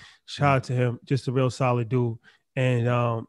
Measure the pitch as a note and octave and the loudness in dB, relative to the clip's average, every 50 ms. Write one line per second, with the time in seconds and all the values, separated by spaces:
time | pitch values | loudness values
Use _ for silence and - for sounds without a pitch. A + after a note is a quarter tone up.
0 | - - - _ _ - - - C#3+ C#3+ C3+ C3 - - B2 B2 B2 A#2+ A#2+ - | -20 -20 -20 _ _ -14 -4 0 2 4 4 2 0 -2 -2 0 0 0 -2 -6
1 | - - C#3+ B2 - C#3 A#2+ C3+ C3 B2 - - C3+ B2 B2 A#2+ A#2 G#2 B2+ B2+ | -4 -4 -4 -2 -2 -2 0 0 0 0 0 0 0 0 0 0 -2 -2 0 0
2 | B2 A#2 A2+ - _ - _ _ _ _ - C3+ B2+ B2+ B2+ A#2+ A#2 A#2+ B2 A#2+ | 0 -2 -4 -8 _ -20 _ _ _ _ -4 -2 0 2 2 2 2 2 2 2
3 | A#2+ A#2+ A#2 A2+ A#2 | 0 0 -2 -4 -8